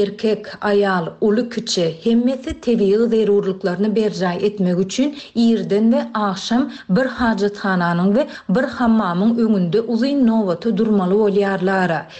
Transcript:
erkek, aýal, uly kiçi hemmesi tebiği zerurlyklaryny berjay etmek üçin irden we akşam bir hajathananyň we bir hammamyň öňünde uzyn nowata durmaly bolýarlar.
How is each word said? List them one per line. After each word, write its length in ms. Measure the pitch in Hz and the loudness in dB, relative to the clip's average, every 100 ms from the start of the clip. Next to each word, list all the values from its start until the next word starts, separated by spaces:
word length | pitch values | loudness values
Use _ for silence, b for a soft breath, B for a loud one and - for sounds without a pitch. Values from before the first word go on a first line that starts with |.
erkek, 440 | 202 - 220 208 - - | 0 -2 -2 -2 -6 -6
aýal, 480 | 208 202 196 180 160 - | 0 2 2 0 -4 -2
uly 280 | 208 214 233 | 0 0 -2
kiçi 460 | 220 - - 165 160 | -6 -4 -2 -2 -2
hemmesi 560 | 233 233 247 262 320 - | 0 2 2 -2 -6 -6
tebiği 380 | 247 226 196 214 | -2 2 2 2
zerurlyklaryny 1000 | 233 220 202 202 190 190 190 180 214 220 | 2 2 4 2 2 -2 -4 -2 0 0
berjay 400 | 214 170 185 180 | 0 -2 -2 0
etmek 420 | 208 202 180 175 | -2 0 0 0
üçin 400 | 190 - 294 B B | -2 -2 -2 B B
irden 560 | 233 233 214 170 202 226 | 0 2 2 0 2 2
we 200 | 262 233 | 2 0
akşam 560 | 214 202 185 - 233 294 B B | -4 -4 -4 -2 0 -2 B B
bir 160 | 190 | 0
hajathananyň 1040 | 254 - 233 196 202 208 202 180 175 170 190 | 0 0 -2 0 -2 -2 -2 0 0 0 2
we 200 | 226 - B B | 2 -2 B B
bir 160 | 202 | -2
hammamyň 720 | 269 - 240 220 190 175 220 233 | -2 -2 2 2 0 0 0 2
öňünde 420 | 220 202 175 202 | 2 2 2 0
uzyn 460 | 226 226 277 285 233 | 0 -2 0 2 2
nowata 500 | 226 196 170 233 196 | 2 0 -2 -2 0
durmaly 380 | 214 202 180 | 2 2 2
bolýarlar. 880 | 202 208 202 196 190 185 190 180 156 - | 2 2 2 0 0 0 0 0 -2 -6